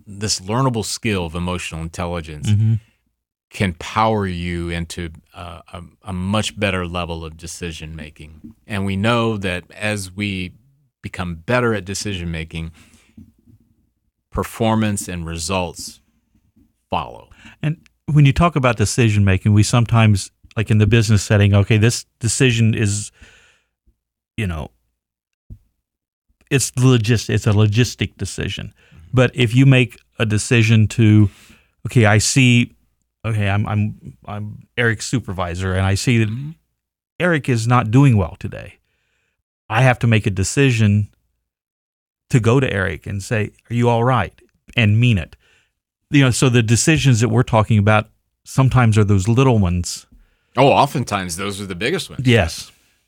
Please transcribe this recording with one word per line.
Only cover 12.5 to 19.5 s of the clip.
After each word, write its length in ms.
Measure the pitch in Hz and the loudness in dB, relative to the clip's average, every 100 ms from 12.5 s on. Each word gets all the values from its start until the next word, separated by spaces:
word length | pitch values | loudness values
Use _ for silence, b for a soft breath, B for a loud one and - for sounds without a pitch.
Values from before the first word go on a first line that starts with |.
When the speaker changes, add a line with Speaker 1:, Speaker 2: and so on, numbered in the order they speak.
| 82 82 - b b b b - _ _ _ _ _ _ _ _ _ _ | -10 -12 -14 b b b b -20 _ _ _ _ _ _ _ _ _ _
Speaker 1:
performance 800 | - 95 - 113 110 107 101 - | -8 -6 -2 0 0 0 -4 -8
and 180 | 90 82 | -10 -8
results 760 | 82 82 95 90 69 - - _ _ _ _ _ _ _ _ - | -8 -4 -4 -4 -8 -18 -20 _ _ _ _ _ _ _ _ -8
follow. 400 | 87 64 58 - B B B | -6 -6 -14 -20 B B B
Speaker 2:
And 160 | 151 165 _ _ - | -6 -6 _ _ -2
when 140 | 151 143 | 4 4
you 80 | |
talk 220 | 135 175 160 | 4 2 2
about 220 | 127 117 | 0 0
decision 460 | 101 - 117 104 98 | -2 2 2 4 2
making, 280 | 92 110 | 2 4